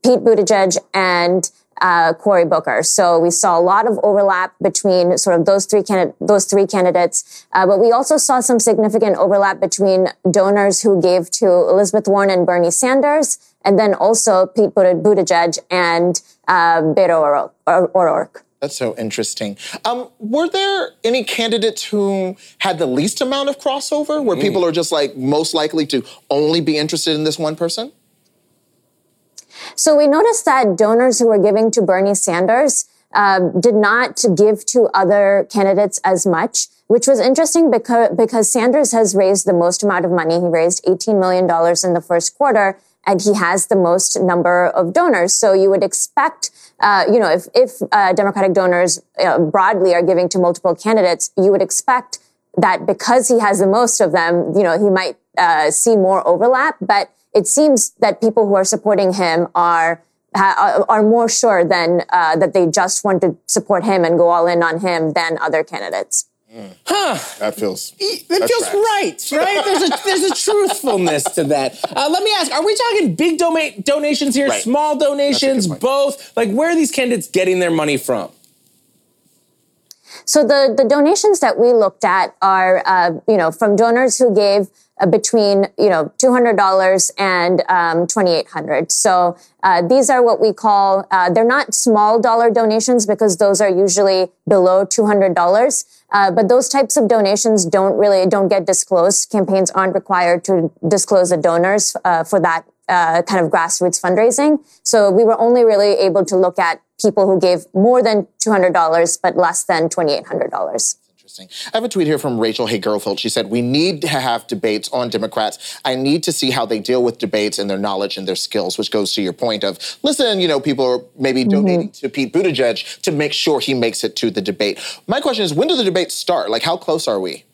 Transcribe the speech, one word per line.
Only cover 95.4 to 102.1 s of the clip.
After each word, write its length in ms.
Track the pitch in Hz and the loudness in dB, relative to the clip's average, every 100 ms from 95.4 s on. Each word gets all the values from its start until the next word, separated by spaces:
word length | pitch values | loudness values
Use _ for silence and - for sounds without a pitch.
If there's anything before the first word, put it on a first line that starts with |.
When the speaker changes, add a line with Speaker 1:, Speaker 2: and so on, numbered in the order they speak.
| 175 202 262 - - _ _ | 2 2 2 -2 -8 _ _
Speaker 1:
Uh, 200 | 202 196 | 0 2
but 160 | 180 196 | 2 2
those 220 | 247 254 | 2 2
types 260 | 277 269 302 | -2 0 0
of 140 | 214 | 2
donations 560 | 233 196 208 226 214 170 | 2 2 0 0 0 2
don't 320 | 190 196 113 | 0 0 2
really, 280 | 208 190 185 | 2 2 2
don't 220 | 202 196 | 0 0
get 180 | 196 170 | 0 0
disclosed. 640 | 185 - 185 175 190 - | -2 0 0 2 0 -2
Campaigns 400 | 214 185 190 185 | -4 0 0 0
aren't 220 | 190 190 - | -2 -2 -4
required 500 | - 185 175 175 - | -2 -2 0 0 0
to 260 | 185 160 _ 170 | -2 -2 _ -2
disclose 420 | 196 - 196 180 | -2 2 0 2
the 60 | 170 | 0
donors, 600 | 170 170 180 208 - - | 0 0 0 0 -2 -4
uh, 180 | 185 | -2